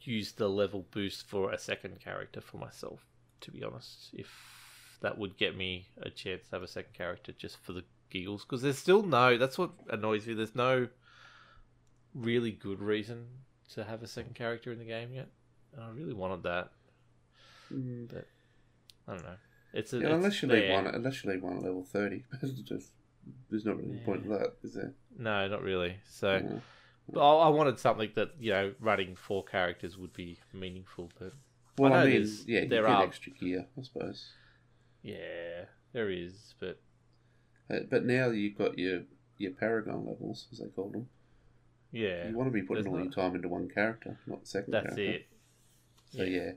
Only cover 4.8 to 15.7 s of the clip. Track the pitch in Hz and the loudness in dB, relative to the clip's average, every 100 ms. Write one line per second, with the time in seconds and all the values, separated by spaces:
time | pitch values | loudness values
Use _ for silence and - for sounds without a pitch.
4.8 | - - 101 - 101 - 98 82 92 90 | -20 -6 -4 -2 -4 0 0 2 -4 -4
5.8 | 90 - - - 101 92 - 98 87 - | -10 -12 -12 -8 -6 -6 -6 -8 -6 -10
6.8 | 92 - 87 90 - - 90 - - 90 | -10 -8 -8 -8 -10 -14 -14 -12 -10 -10
7.8 | - _ - 95 90 101 - 131 135 131 | -10 _ -10 -6 -6 -8 -6 -4 -2 0
8.8 | - 196 208 127 127 120 131 160 170 - | 6 6 8 6 8 8 4 2 -4 -6
9.8 | - 113 110 107 110 110 110 123 123 131 | -6 -2 2 0 0 -4 -2 2 4 4
10.8 | 120 - _ - - - - - - _ | 2 -6 _ -20 -20 -20 -20 -20 -20 _
11.8 | _ _ _ 147 113 120 117 92 101 95 | _ _ _ -6 0 2 0 -4 -6 -4
12.8 | 101 107 107 117 120 127 - _ - - | 0 0 -2 -10 -14 -18 -20 _ -18 -12
13.8 | 104 113 117 - 107 - 117 117 123 117 | -10 -10 -10 -12 -12 -6 -6 -4 -8 -12
14.8 | 113 113 120 131 - _ _ _ _ | -8 -8 -8 -10 -12 _ _ _ _